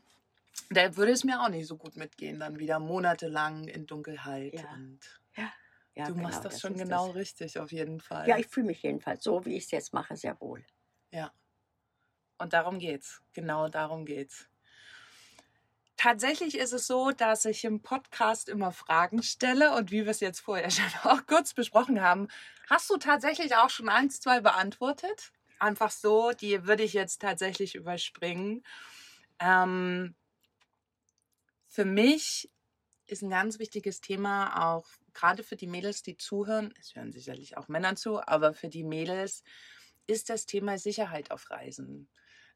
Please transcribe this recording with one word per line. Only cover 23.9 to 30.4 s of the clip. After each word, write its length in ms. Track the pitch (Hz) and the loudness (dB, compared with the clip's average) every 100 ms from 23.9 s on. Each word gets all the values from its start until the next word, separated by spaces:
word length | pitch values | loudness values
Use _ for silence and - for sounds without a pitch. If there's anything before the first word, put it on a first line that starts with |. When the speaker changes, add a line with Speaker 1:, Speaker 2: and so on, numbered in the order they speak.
| 220 269 - | 4 4 0
Speaker 1:
zwei 220 | 262 247 | 2 6
beantwortet? 880 | 208 - 196 - 254 294 370 427 - _ _ _ | 6 6 0 -2 -2 -2 -4 -6 -10 _ _ _
Einfach 340 | 208 208 214 | 0 2 0
so, 400 | - 208 214 233 | 2 4 6 4
die 340 | 240 208 202 175 | 0 0 0 4
würde 160 | 214 | 4
ich 100 | 214 | 4
jetzt 280 | 202 185 - | 0 -2 -2
tatsächlich 540 | 202 185 190 180 196 196 | -4 -2 -2 -2 -6 -6
überspringen. 880 | 170 175 - - 170 175 202 233 - - - - - - _ _ | -6 -6 -6 -6 -6 -4 -4 -6 -10 -18 -18 -20 -20 -20 _ _
Ähm, 760 | 175 185 185 185 180 180 180 - _ _ | 6 6 6 2 0 -2 -4 -10 _ _